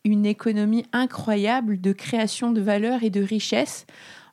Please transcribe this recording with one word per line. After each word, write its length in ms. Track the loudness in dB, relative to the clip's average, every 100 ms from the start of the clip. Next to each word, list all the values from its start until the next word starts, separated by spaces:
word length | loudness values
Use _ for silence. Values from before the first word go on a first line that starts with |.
une 220 | 0 2 2
économie 600 | 0 0 0 2 0 0
incroyable 880 | -2 -2 -2 -2 0 2 0 0 0
de 120 | 0
création 600 | -2 -2 -2 -2 -2 0
de 100 | 0
valeur 420 | 2 0 0 0
et 80 | 0
de 100 | 0
richesse, 640 | 0 -2 0 0 0 -4 -16 -20 -20 -20 -14